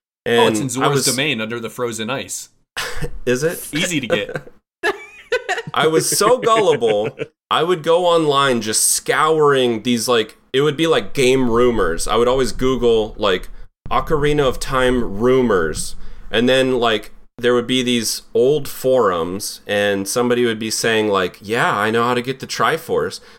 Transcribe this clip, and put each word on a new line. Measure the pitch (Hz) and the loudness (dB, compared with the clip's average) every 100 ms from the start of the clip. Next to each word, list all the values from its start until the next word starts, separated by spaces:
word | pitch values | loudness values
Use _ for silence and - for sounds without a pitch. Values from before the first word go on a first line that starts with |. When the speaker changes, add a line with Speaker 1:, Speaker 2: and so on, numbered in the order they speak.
| _ _ - | _ _ -2
Speaker 1:
Oh, | 117 113 | 2 2
it's | 110 | 2
Speaker 2:
And | |
Speaker 1:
in | |
Speaker 2:
I | 135 | -4
Speaker 1:
Zora's | 120 135 | -2 0
Speaker 2:
was | 143 123 | 0 0
Speaker 1:
domain | 123 151 120 | -2 -2 -4
under | 110 120 | -6 -6
the | 113 | -10
frozen | - 120 110 110 | -6 -6 -6 -6
ice. | 110 95 - - _ _ - - | -6 -8 -12 -14 _ _ -12 -6
Speaker 2:
<laughs> | - - - - | -4 -4 -4 -2
Is | 127 | 0
it? | 156 - - | -2 -4 -8
Speaker 1:
Easy | 147 180 160 | -6 -4 -4
to | 120 | -2
get. | 104 101 131 - - _ _ | -4 -4 -10 -14 -20 _ _
Speaker 2:
<laughs> | - - - - - 494 480 381 - | -4 -4 -10 -18 -6 -6 -4 -6 -4
I | - 147 | 0 2
was | 160 - - | 2 0 0
so | 208 254 | 2 2
gullible. | 214 226 190 139 113 104 110 - 139 _ - | 2 2 2 2 2 0 -2 -6 -14 _ -2
I | 117 | 0
would | 165 175 | 0 0
go | 147 170 175 | 2 2 4
online | 170 151 139 139 120 | 2 2 2 2 0
just | 107 107 - | 0 0 0
scouring | - - 135 156 160 147 135 123 110 | -2 -2 0 2 4 4 4 2 0
these, | 113 120 110 | -2 -2 2
like, | 120 110 - _ | 0 0 -8 _
it | 131 | 0
would | 147 139 | 0 2
be, | 165 | 2
like, | 143 104 | 2 0
game | - 127 131 123 | 0 2 4 2
rumors. | 113 123 113 90 82 - | 4 4 2 0 0 0
I | 110 | 2
would | 120 | 2
always | 135 123 | 2 0
Google, | 95 127 131 120 113 107 113 | 0 -2 2 2 2 0 -2
like, | 107 92 - - - _ - | -2 -2 -4 -14 -16 _ -4
Ocarina | 117 - 156 147 147 135 | -2 0 0 2 2 0
of | - | 0
Time | - 135 127 127 113 98 | -2 0 2 2 0 0
rumors. | 123 131 123 95 80 82 - - - - - | 2 4 4 2 0 -2 -6 -6 -6 -8 -4
And | 110 123 | 0 2
then, | 131 131 127 | 4 2 2
like, | 117 110 - - - - | 0 0 -4 -18 -20 -2
there | 117 | 2
would | 123 113 | 2 2
be | 127 | -2
these | 123 123 110 - - | 0 0 -2 -6 -4
old | 113 127 151 143 | 0 2 2 -2
forums, | - 131 131 104 87 85 95 - - - | -4 0 2 2 0 -4 -6 -8 -12 -4
and | 104 101 98 98 | 0 0 0 -2
somebody | 123 120 123 120 | -2 0 2 0
would | 110 | 0
be | 110 | -4
saying, | - 120 110 107 | -2 0 0 2
like, | 98 90 - | 0 -2 -6
"Yeah, | 98 113 170 117 | -6 -2 0 0
I | 107 | 0
know | 113 | 0
how | 120 | 0
to | 123 | -2
get | 120 131 | -4 -8
the | 110 | -8
Triforce. | - 117 160 - 87 85 - - | -2 0 -2 -2 -2 -2 -6 -18